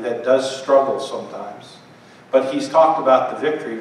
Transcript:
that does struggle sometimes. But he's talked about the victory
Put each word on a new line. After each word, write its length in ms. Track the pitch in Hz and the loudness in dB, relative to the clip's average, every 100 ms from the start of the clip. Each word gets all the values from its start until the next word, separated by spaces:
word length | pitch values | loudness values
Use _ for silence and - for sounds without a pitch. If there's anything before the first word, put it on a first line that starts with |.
that 200 | 120 117 | -6 -4
does 380 | 127 131 131 - | 2 2 0 -6
struggle 400 | - 139 135 104 | 2 2 2 -2
sometimes. 760 | - 117 - 131 - - - - - - - - - | -6 -10 -10 -12 -14 -16 -20 -20 -20 -20 -20 -20 0
But 220 | 131 131 | 0 2
he's 160 | 139 - | -4 0
talked 320 | - 131 - | 4 4 4
about 340 | 131 131 127 113 | 4 2 2 -4
the 60 | |
victory 340 | 151 151 123 110 | -4 -4 -6 -10